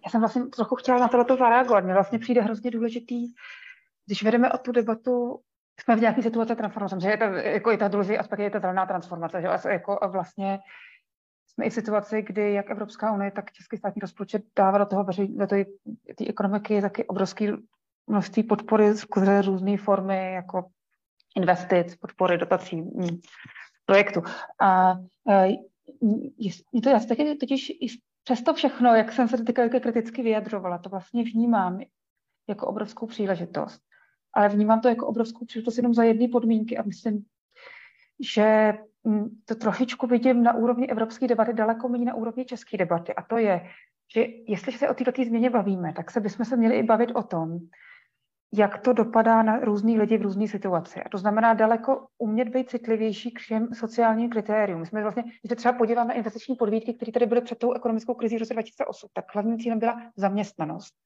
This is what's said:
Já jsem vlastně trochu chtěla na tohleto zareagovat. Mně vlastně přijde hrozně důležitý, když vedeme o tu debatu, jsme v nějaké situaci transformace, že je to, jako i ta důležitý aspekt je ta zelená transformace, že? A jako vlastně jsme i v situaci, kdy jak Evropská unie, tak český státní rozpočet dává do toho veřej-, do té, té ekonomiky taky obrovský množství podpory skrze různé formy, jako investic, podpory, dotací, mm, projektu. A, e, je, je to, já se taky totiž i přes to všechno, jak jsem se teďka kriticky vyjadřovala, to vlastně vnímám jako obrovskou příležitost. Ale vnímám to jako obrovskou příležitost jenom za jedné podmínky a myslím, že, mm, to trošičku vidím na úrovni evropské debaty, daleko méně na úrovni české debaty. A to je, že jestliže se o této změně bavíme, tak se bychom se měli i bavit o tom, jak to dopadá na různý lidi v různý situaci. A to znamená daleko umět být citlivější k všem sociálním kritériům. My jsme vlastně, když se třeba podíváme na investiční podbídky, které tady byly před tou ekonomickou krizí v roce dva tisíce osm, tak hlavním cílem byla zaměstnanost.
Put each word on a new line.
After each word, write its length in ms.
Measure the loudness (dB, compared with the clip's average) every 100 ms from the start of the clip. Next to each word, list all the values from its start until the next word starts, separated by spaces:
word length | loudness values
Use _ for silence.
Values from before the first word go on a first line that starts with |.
Já 60 | -2
jsem 100 | 0
vlastně 260 | 0 0 -6
trochu 300 | -4 -4 -2
chtěla 220 | 0 2
na 100 | 4
tohleto 280 | 4 4 4
zareagovat. 480 | 4 4 4 2
Mně 100 | 4
vlastně 240 | 2 2 -2
přijde 220 | 0 2
hrozně 300 | 2 -2 -6
důležitý, 560 | -4 -4 -4 -8 -8 -8 -12 -20 -20 -20 -20 _ _ -8
když 160 | -2
vedeme 300 | 2 4 4
o 60 | 2
tu 140 | 0
debatu, 680 | 0 0 -2 -2 -2 -2 -6 _ _ _ _
jsme 160 | 2 4
v 40 |
nějaké 220 | 4 2
situaci 340 | 0 0 -2 -2
transformace, 440 | -4 -6 -6 -2
že 80 | 0
je 80 | 2
to, 80 |
jako 480 | 0 0 -2 0 2
i 60 | 2
ta 100 | 2
důležitý 300 | 0 -2 -2
aspekt 220 | -4 -4
je 100 | -4
ta 100 | -4
zelená 260 | -2 -2 -2
transformace, 540 | -4 -6 -10 -8 -6
že? 80 | -2
A 200 | -2 -2
jako 300 | -4 -4 -4 -2
vlastně 500 | -4 -6 -6 -6 -6 -10 -20 -20 _ _ _ _ _ _
jsme 180 | -6
i 60 | -4
v 40 |
situaci, 480 | -4 -2 -2 -2 -6
kdy 300 | -4 -2 0
jak 180 | 0 -4
Evropská 420 | -8 -10 -6 -4
unie, 180 | -2 -4
tak 220 | -6 -12
český 240 | _ -14 -8
státní 240 | -8 -8
rozpočet 420 | -10 _ -6 -6 -4 2
dává 220 | 4 4
do 80 | 2
toho 180 | 0
veřej-, 320 | -2 -2 -2 -2
do 100 | 0
té, 180 | 0 0 -6 -16 -16 -18
té 100 | -10 -8
ekonomiky 520 | -2 -2 -2 0 0
taky 260 | 0 -4 -6
obrovský 420 | -2 -4 -2 -4 -4 -10 _ _ _ -2
množství 360 | -2 0 0
podpory 540 | 2 0 2 4 4 4
skrze 460 | -2 0 4 4
různé 340 | 4 0 0 -2
formy, 560 | 2 0 0 -4 -4
jako 320 | -8 -6 -8 -8 _ _ _ _ _ _ -2
investic, 600 | 2 2 4 2 2 -6
podpory, 420 | -20 -2 0 2
dotací, 440 | 0 -2 -2 -10
mm, 380 | -8 -6 -4 -6 -12 -20 -20 -20 -20 _ 4
projektu. 360 | 4 4 0 -6 -12 -16 0
A, 340 | 4 6 4 2 -6 _ 2
e, 200 | 4 6 2 -6 _ _ -2 0 0 -4 -8
je, 140 | -8 -8 _
je 80 | -2
to, 60 | 4
já 120 | 4
se 80 | 2
taky 280 | -2 -2 -2
totiž 340 | -2 -4 -4
i 160 | -8 -8 -10 _ _
přes 180 | -4 -2
to 120 | 0
všechno, 400 | 0 0 2 6
jak 180 | 6 4
jsem 160 | 0 0
se 160 | 0
teďka 240 | -2 0 2
kriticky 540 | 2 0 -2 -4 -4
vyjadřovala, 560 | 0 0 -2 -6 -6 -8
to 100 | -8
vlastně 360 | -12 -6 -4
vnímám 560 | -2 0 2 2 2 -4 -12 _ _ _ _ _ -10
jako 180 | -6 -4
obrovskou 400 | -4 -8 -10 -12
příležitost. 760 | -6 -4 -2 -4 -6 -8 -10 _ _ _ _ _
Ale 140 | 2 4
vnímám 320 | 4 4 4
to 80 | 4
jako 180 | 0 -2
obrovskou 380 | -2 -4 -6
příležitost 320 | -12 -8 -6 0
jenom 180 | 2
za 80 | 4
jedné 260 | 4 4 2
podmínky 500 | 2 2 0 0 -6
a 40 |
myslím, 420 | -6 -6 -4 -6 -8 _ _ _ -20 -20 -20 _ _ _ -6
že, 380 | 2 4 6 4 0 -8 _
mm, 240 | -2 0 -2 -10
to 100 | _
trošičku 520 | -4 -4 -2 -4 -2 0
vidím 360 | 2 4 4
na 120 | 4
úrovni 320 | 4 0 0 -2
evropské 400 | -2 -4 -4 -2
debaty, 260 | 0 0
daleko 360 | 0 0 0 -2
méně 160 | -2
na 100 | -2
úrovni 300 | -4 -6 -8
české 320 | -10 -12 -10 -4
debaty. 380 | -2 -2 -4
A 80 | -10
to 140 | -4 0
je, 340 | 2 0 -4 -20 _ _ _
že 100 | -2 -2 -4 -8
jestliže 300 | -6 -6 -4
se 100 | -2
o 60 |
této 300 | 0 -2 -2
změně 260 | -2 2 2
bavíme, 420 | 2 0 -2 -4
tak 180 | -8 -6
se 100 | -4
bychom 240 | -4 -4
se 120 | -2 2
měli 220 | 2 2
i 40 |
bavit 280 | 2 2 2
o 80 | -2
tom, 360 | -4 -4 -4 -6 -10 _ -20 -20 _ _ _ _ _
jak 260 | 2 2 2
to 140 | 2
dopadá 500 | 2 4 4 4 4
na 180 | 4 2
různý 380 | 0 0 2 2
lidi 200 | 2 2
v 40 |
různý 260 | 0 -2 -4
situaci. 540 | -4 -2 -2 -4 -14
A 60 | -10
to 100 | -4
znamená 360 | 0 4 4
daleko 520 | 4 4 2 2 -2 -2 _
umět 300 | -2 0 0
být 220 | -2 -2
citlivější 600 | -6 -2 0 0 -4 -8
k 80 | -12
všem 360 | -6 -4 -4
sociálním 560 | -6 -6 2 2 2 0
kritériům. 500 | -2 -2 0 0 -2
My 60 | -6
jsme 160 | -4
vlastně, 200 | -4 -4
když 260 | -8 -12 -8
se 80 | -2
třeba 160 | 0
podíváme 360 | 2 2 2 0
na 60 |
investiční 400 | -2 -6 -8 -8
podbídky, 400 | -2 0 0 -4
které 180 | -8 -4
tady 140 | 0 2
byly 140 | 0
před 180 | -2 -4
tou 140 | -2
ekonomickou 420 | -2 -2 -2 -4
krizí 220 | -4 -2 -2
v 40 |
roce 140 | -4
dva 80 | -6
tisíce 220 | -8 _
osm, 240 | -8 -8 -12
tak 120 | -14 -8
hlavním 240 | -4 -2 -2
cílem 200 | -4 -2
byla 240 | -2 -4 -10 -2
zaměstnanost. 800 | 0 0 -4 -4 -6 -6 -14 _